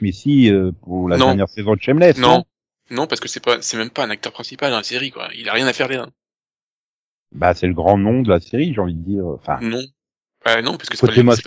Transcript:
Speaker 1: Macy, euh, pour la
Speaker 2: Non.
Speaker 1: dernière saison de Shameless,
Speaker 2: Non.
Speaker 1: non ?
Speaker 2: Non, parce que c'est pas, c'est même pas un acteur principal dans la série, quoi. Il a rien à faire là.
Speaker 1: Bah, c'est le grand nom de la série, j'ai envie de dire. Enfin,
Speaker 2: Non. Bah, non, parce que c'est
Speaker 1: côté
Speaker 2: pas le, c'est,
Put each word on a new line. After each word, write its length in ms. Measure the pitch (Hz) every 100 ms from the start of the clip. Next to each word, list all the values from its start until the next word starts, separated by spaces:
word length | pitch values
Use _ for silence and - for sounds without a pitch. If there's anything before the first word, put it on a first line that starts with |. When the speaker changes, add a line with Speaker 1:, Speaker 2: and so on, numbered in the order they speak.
Speaker 1:
Macy, 460 | 104 90 143 143 120
euh, 220 | 98 92 87
pour 260 | - 90 90
la 80 | 87
Speaker 2:
Non. 100 | 131
Speaker 1:
dernière 220 | 113 98
saison 260 | - 104 104
de 40 |
Shameless, 380 | - 143 175 131
Speaker 2:
Non. 200 | 123 151
Speaker 1:
non ? 60 | 180 _ _ _ _
Speaker 2:
Non, 160 | 123 156
parce 140 | 131
que 80 | -
c'est 140 | -
pas, 180 | 135 117
c'est 140 | - 117
même 140 | 113
pas 140 | -
un 60 | 123
acteur 220 | 107 -
principal 380 | - 117 131 143
dans 80 | 113
la 40 |
série, 280 | 104 123 135
quoi. 180 | 123 - -
Il 120 | 113
a 40 |
rien 140 | 110 131
à 60 |
faire 160 | 120 131
là. 200 | 131 123 _ _ _ _ _ _ _ _ _ _ _ _
Speaker 1:
Bah, 220 | - 87
c'est 120 | 87 90
le 80 |
grand 240 | 85 82 101
nom 240 | 101 123
de 60 | 120
la 100 | 87
série, 320 | - 117 170
j'ai 60 | 113
envie 140 | 90
de 100 | 82
dire. 220 | 82 101 87
Enfin, 320 | 71 - 71
Speaker 2:
Non. 220 | 117 117 135 _ _ _ _ _
Bah, 160 | - 113
non, 160 | 120 165
parce 140 | -
que 60 | -
c'est 100 | 120
Speaker 1:
côté 160 | 113
Speaker 2:
pas 80 | 123
le, 40 |
c'est, 60 | 117